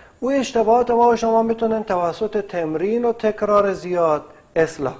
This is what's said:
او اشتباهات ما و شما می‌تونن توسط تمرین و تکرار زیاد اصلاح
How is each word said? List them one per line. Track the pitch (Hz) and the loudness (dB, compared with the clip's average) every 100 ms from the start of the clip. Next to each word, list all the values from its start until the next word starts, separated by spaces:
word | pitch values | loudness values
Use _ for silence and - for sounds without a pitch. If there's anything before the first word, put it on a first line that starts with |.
| - - | -20 -8
او | 247 | -2
اشتباهات | 277 240 233 214 240 240 | -2 0 0 2 2 2
ما | 233 240 | 4 4
و | 226 | 4
شما | 226 226 | 2 2
می‌تونن | 226 226 226 220 | 0 0 -2 -2
توسط | 214 180 170 165 214 214 202 | -2 -2 -2 -2 -4 -4 -6
تمرین | 175 160 156 190 233 240 | -6 -4 -2 -2 0 -2
و | |
تکرار | 226 214 208 208 208 202 | 0 -2 -2 2 2 2
زیاد | 190 180 175 165 147 - - _ - | -2 -4 0 2 0 -4 -20 _ 0
اصلاح | 156 - 135 | 0 0 -8